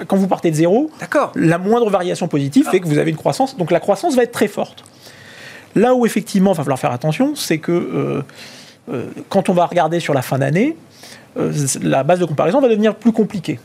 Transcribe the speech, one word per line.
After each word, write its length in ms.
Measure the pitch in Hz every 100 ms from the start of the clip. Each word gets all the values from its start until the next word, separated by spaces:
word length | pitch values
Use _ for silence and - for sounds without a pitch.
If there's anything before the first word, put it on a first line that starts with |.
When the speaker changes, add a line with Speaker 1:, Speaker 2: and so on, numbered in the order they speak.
| 165
Speaker 1:
quand 80 | 196
vous 120 | 190
partez 220 | - 175
de 60 | 156
zéro, 340 | 170 214 311 -
Speaker 2:
D'accord. 320 | - 302 208 -
Speaker 1:
la 220 | 160 170
moindre 320 | 185 233 226
variation 400 | 190 180 165 175
positive 400 | 147 139 254 302
fait 100 | -
que 80 | 175
vous 120 | 147
avez 120 | 151
une 60 | 160
croissance. 400 | 160 139 262 -
Donc, 120 | 170
la 120 | 170
croissance 340 | - 196 349 254
va 80 |
être 80 | 240
très 160 | - 202
forte. 380 | - - - - - - - - - - - - 170
Là 180 | 233
où, 120 | 254 233
effectivement, 480 | - - 196 190
il 40 | 180
va 60 |
falloir 160 | 139 135
faire 140 | 147
attention, 420 | 123 156 156 269 294
c'est 220 | - 160
que, 160 | -
euh, 480 | 170 156 147 139 143 139 - - - - - -
euh, 140 | 127 - - -
quand 220 | 196 180
on 40 |
va 120 | 175 170
regarder 340 | 170 160 170
sur 140 | -
la 80 | 139
fin 160 | - 135
d'année, 400 | 139 160 269 320 - - - - - -
euh, 140 | 160 156 139 -
la 220 | 160 143
base 160 | 135 180
de 60 | 170
comparaison 360 | 147 147 247
va 80 | 269
devenir 260 | 214 214 208
plus 160 | 233
compliquée. 480 | 226 214 196 - 123